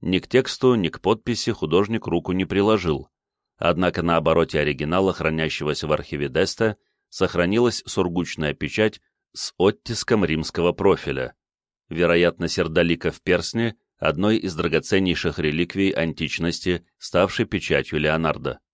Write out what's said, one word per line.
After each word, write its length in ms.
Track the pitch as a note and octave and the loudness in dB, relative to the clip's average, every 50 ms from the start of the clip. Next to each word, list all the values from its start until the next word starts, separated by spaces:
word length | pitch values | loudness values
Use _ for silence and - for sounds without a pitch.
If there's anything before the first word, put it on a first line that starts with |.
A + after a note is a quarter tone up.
Ни 160 | - E2+ F#2 F#2 | 0 0 0 0
к 100 | - - | 0 2
тексту, 460 | - B2+ B2+ - - - - B2+ B2 | 2 2 2 2 -4 2 2 4 4
ни 140 | A2+ F#2 D#2+ | 4 2 -2
к 140 | - - | -4 -2
подписи 500 | _ F#2 A2 A2 _ - A#2+ G#2 - - | _ 0 0 0 _ -4 -4 -2 -2 -4
художник 560 | A2+ - - D#2+ D#2 F2+ G2+ G2+ A2+ A2 - - | -4 -2 -2 0 2 2 2 2 -2 -6 -4 -2
руку 240 | - F2 E2+ - | -4 -2 -2 -2
не 140 | F#2 F2+ F#2 | -2 -2 -2
приложил, 640 | - F2+ F#2+ G2+ G#2 A2 G#2+ F#2 F2 D2+ C2+ - _ _ _ _ _ _ _ _ _ _ _ | 0 0 2 4 4 2 2 2 0 -2 -2 -4 _ _ _ _ _ _ _ _ _ _ _
однако 440 | - E2+ F2 E2 F2+ F2+ E2 - | 0 0 2 4 2 0 0 0
на 160 | E2+ E2+ E2+ E2 | 0 2 2 2
обороте 420 | D#2 D#2+ D#2+ E2 E2 D#2 - D#2+ | 4 4 4 4 2 2 0 0
оригинала, 540 | D2 D2 D2 C2 D2+ D2+ D#2+ F#2 G2 F#2+ F2+ | 0 0 -2 -2 -4 -2 0 2 2 2 0
хранящегося 720 | - D#2 D#2 D#2+ D#2+ D#2+ D#2+ - - - D2+ D2+ - - | 0 -2 -2 -2 0 -2 -2 -4 -4 -4 -4 -4 -4 -2
в 60 | D2+ | -2
архиве 380 | D#2 D2+ D2 - - D2 D2 C#2 | -2 -2 -2 -6 -6 -6 -6 -2
Деста, 480 | B1+ D2+ F2+ G2 - - A2+ A2 G#2 _ _ _ _ _ _ _ | 0 0 0 0 0 0 0 0 0 _ _ _ _ _ _ _
сохранилась 760 | - - F#2+ F#2 - F2 F2 F2 G2 A2+ B2 A#2+ A2 - - | -4 -2 -2 -2 0 0 0 2 2 4 2 2 2 -2 -8
сургучная 720 | - - - F#2+ F2+ E2+ F2 F2 D2+ - - D#2 D2+ D2 | -8 -2 0 0 0 0 -2 -4 -4 -4 -4 -4 -4 -4
печать 460 | _ - D2+ - - A2 A2 - - _ _ _ _ _ _ _ | _ -6 -6 0 2 0 0 0 -4 _ _ _ _ _ _ _
с 200 | - - - - _ | -10 -10 -10 -2 _
оттиском 680 | F2+ G2 G#2+ _ _ - A#2 G#2+ - - A#2 A2 F#2+ | 2 2 2 _ _ -6 -6 -4 0 0 2 2 2
римского 460 | D#2 D#2+ D#2 D#2 - - - E2+ F2 | 2 0 -2 -4 -4 -4 0 0 0
профиля, 640 | E2+ - G2 G2 F2+ D#2 - - C#2 C2+ B1+ A#1+ - _ _ _ _ _ _ _ _ _ _ _ | 0 2 2 2 2 2 0 -6 -6 -6 -6 -8 -10 _ _ _ _ _ _ _ _ _ _ _
вероятно, 600 | D2+ D#2+ F2 E2+ E2+ E2+ F2 E2+ E2 - E2+ D#2+ | -2 0 2 4 4 4 4 4 2 0 -6 -4
сердолика 640 | - - F2+ E2 D#2+ F2 E2+ E2+ E2+ D#2+ - E2+ | -2 -2 -2 0 2 2 2 2 2 0 -2 -4
в 100 | D#2 - | -6 -4
перстне, 540 | _ - F2 F2 E2+ - - A2 A#2 A#2 A2 _ _ _ _ _ | _ 0 0 0 0 -2 -4 -2 -2 -2 -4 _ _ _ _ _
одной 380 | - D#2 D2+ D2 F#2 G#2 A2 A2 | -2 -2 -2 0 2 2 2 2
из 180 | - F#2+ E2+ | 0 -4 -4
драгоценнейших 840 | D2+ E2+ E2+ D2+ D#2+ D2+ - - F#2+ F#2+ F#2 E2+ - - F2+ D2 - | -2 -4 0 0 0 0 2 0 2 2 2 0 0 -2 -4 -4 -2
реликвий 540 | D#2+ D#2 D2+ D#2+ F2 F2 - F#2+ G2 G2 | -2 -2 0 0 -2 -2 0 0 0 0
античности, 960 | - - D#2+ E2 D#2 - E2+ D2+ - - E2+ E2+ E2+ - - F#2 F2 E2+ _ _ _ _ | 0 0 -2 -4 -2 -4 -6 -6 -4 -4 -2 -4 -4 -2 -2 -2 -2 -2 _ _ _ _
ставшей 480 | - - - F2+ F#2 G2 - - A2+ | -18 -2 2 2 2 2 2 -2 -4
печатью 540 | - - F#2+ - - D#2+ C#2+ C2+ - - D2+ | -2 -2 -6 -2 0 0 0 0 0 -2 0
Леонардо. 640 | D2 D2+ D#2 E2 E2 D#2+ D2+ - - C2+ B1 - _ _ | 0 2 0 2 0 -2 -2 -2 -4 -8 -8 -8 _ _